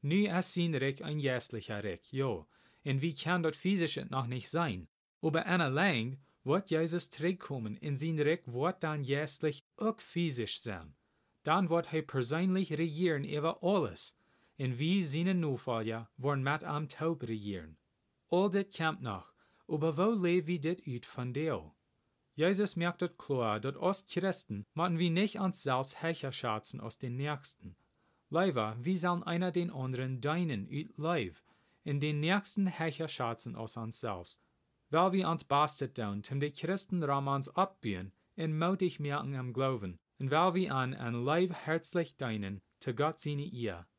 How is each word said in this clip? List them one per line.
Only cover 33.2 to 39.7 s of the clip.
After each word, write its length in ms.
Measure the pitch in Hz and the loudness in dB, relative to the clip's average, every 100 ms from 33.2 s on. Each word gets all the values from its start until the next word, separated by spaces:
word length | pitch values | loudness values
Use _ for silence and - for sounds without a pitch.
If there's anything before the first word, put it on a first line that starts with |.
| 120 117 120 | -2 -2 -4
aus 220 | 117 113 - | -4 -4 -4
uns 240 | 113 - | -4 -4
selbst. 420 | 117 92 87 - _ _ _ _ _ | -4 -4 -6 -10 _ _ _ _ _
Weil 220 | 156 185 | 2 4
wir 160 | 190 175 | 4 2
uns 160 | 165 | 0
bastet 520 | - 143 147 - 131 - | 2 4 4 2 -2 -2
tun, 260 | 107 101 - | -4 -2 -4
um 100 | 135 | -2
die 100 | 147 | -2
Christen 500 | 139 160 190 - 180 | -2 -2 -2 0 0
Ramans 460 | 147 139 139 139 135 | 2 2 2 0 0
abbiegen, 640 | - 190 - 110 92 95 _ _ - | 0 0 0 -4 -4 -6 _ _ -4
und 220 | 165 156 | -2 2
mutig 400 | 170 190 180 - | 2 2 0 0
merken 380 | 147 143 135 139 | -4 -2 -4 -4
am 160 | 127 | -4
Glauben, 460 | 120 135 | 0 0